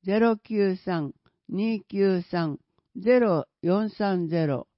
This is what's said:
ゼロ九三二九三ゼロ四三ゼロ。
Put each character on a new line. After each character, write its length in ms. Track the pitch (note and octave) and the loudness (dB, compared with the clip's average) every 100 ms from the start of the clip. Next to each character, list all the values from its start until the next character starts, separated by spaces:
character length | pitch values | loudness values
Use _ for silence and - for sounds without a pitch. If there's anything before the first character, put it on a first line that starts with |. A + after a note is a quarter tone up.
ゼ 160 | F3+ G#3 | 0 2
ロ 160 | A#3 A3 | 2 0
九 400 | _ G#3+ G3 F#3 | _ 0 0 0
三 380 | - E3+ C#3+ - _ _ - | -4 -4 -4 -10 _ _ -10
二 340 | F3+ A3 A3 | -4 -2 -4
九 400 | - G3 G3 F#3 | -6 0 2 2
三 380 | E3+ F3 D#3+ C#3 _ _ _ | -2 -4 -4 -6 _ _ _
ゼ 240 | - G3+ B3+ | -4 2 4
ロ 300 | A3+ E3 - _ | 4 0 -2 _
四 300 | E3+ F#3+ G#3+ | 0 0 -2
三 380 | - G#3 F#3 E3 | -4 -2 -2 -2
ゼ 180 | E3 D#3 | 0 0
ロ。 220 | C3 - | -2 -8